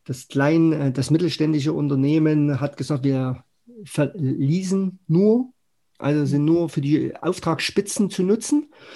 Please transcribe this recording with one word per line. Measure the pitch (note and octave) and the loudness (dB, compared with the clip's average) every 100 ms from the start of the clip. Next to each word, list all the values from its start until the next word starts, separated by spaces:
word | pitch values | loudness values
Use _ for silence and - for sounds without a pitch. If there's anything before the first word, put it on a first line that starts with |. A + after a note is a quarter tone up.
| - | -12
das | B2+ - | -12 -6
klein-, | C#3 C#3+ E3 E3 | -2 2 4 2
äh, | D3+ C#3 | 2 0
das | C3 C3 | -2 0
mittelständische | D#3 F3 - D#3 D3+ C#3 | 0 0 0 0 0 -2
Unternehmen | D3 D3 C3+ C#3 D#3 D#3 D3+ D3 C3+ | -2 0 0 2 2 2 2 2 0
hat | C#3+ - | -4 -6
gesagt, | C#3 D3 | -4 -2
wir | C3+ C3 C3 B2+ - _ _ A#3+ | 0 0 -2 -6 -12 _ _ -20
verleasen | F3 - C#3+ G3+ C3 - C#3 F3 F#3 G3 F#3+ F3+ - | -8 -2 -2 -2 -2 0 0 0 0 -2 -2 -6 0
nur, | E3 G#3 A#3 B3+ _ _ _ _ - | 4 4 4 0 _ _ _ _ -6
also | C#3+ D3+ | -2 0
sind | C#3 C#3+ D3+ | 2 2 2
nur | E3+ E3+ | 2 0
für | - | -2
die | C#3 D3 - | 0 0 0
Auftragsspitzen | - - F#3 E3+ E3 - - G3+ - F#3+ | -4 -4 -2 -2 -2 -2 -2 -2 -2 -2
zu | - | 0
nutzen. | F#3 A3+ - D4 D#4 - - | 0 0 0 -2 -2 -10 -20